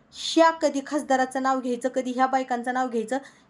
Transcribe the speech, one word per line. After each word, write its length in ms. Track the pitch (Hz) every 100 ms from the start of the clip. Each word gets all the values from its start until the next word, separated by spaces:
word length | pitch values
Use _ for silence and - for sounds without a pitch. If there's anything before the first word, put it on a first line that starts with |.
| _
ह्या 380 | - - 320 330
कधी 300 | 330 294 277 269
खासदाराचं 560 | 294 247 262 254 262
नाव 180 | 262 262
घ्यायचं, 280 | 254 240 262
कधी 240 | 262 254
ह्या 140 | 247 262
बायकांचं 480 | 262 262 240 247
नाव 140 | 254 262
घ्यायचं, 300 | 226 214 262 - -